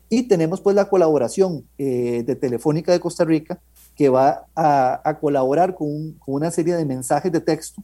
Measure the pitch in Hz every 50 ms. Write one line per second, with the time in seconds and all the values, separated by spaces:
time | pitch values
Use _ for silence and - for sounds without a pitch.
0 | _ - 220 247 247 247 202 170 160 160 185 185 - 202 196 202 196 196 202 185
1 | 170 160 151 139 120 113 - 190 190 185 170 135 - _ _ - 143 135 127 123
2 | 123 120 120 117 117 127 127 123 - 127 120 117 - 156 151 160 160 - 175 175
3 | - 170 - - 175 160 160 156 160 - 180 - _ _ _ - - _ _ -
4 | 147 135 127 131 135 143 165 - - - _ - 165 151 143 139 127 127 135 -
5 | - 151 151 - - 147 143 135 131 131 143 160 180 190 185 - 156 147 147 151
6 | 156 160 156 - _ - 135 143 156 170 170 - 165 170 175 170 160 139 131 127
7 | 127 - 151 139 - 185 160 160 156 - 160 151 - - - -